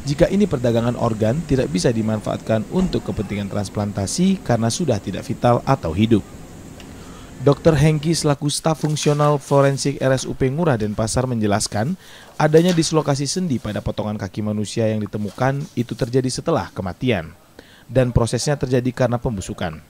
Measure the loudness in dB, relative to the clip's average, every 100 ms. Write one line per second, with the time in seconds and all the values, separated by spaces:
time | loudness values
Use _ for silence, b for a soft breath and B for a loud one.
0 | -4 2 2 4 2 2 2 2 0 0
1 | -2 2 0 0 0 0 2 2 2 2
2 | 0 -2 -2 -6 0 0 0 -2 0 -2
3 | -4 -4 -4 -4 -4 -4 -4 -4 -4 -2
4 | -4 0 2 0 0 0 0 -2 -2 -2
5 | -2 -8 -6 0 2 2 2 0 0 2
6 | 4 4 2 -16 -18 -18 -18 -18 -18 B
7 | B B B B 2 4 4 6 4 4
8 | 0 0 2 0 0 -2 -2 0 -2 0
9 | 0 2 4 2 2 4 4 2 -2 0
10 | 2 2 0 0 0 2 2 2 0 -2
11 | -2 0 0 0 0 0 -2 -4 -4 -4
12 | B B B B 6 6 6 2 2 0
13 | 2 0 0 -2 -2 -2 -2 -6 -4 -4
14 | -4 -4 -6 -4 -4 -2 -4 0 0 0
15 | -4 -4 -6 -2 -2 -2 -6 -6 -6 -4
16 | 0 0 0 -4 -2 -2 -2 -6 -8 -4
17 | 0 0 -2 -14 -20 B B B B 0
18 | 2 2 0 0 -2 -2 0 0 0 0
19 | 0 0 -2 -6 -8 -6 -6 -8 -16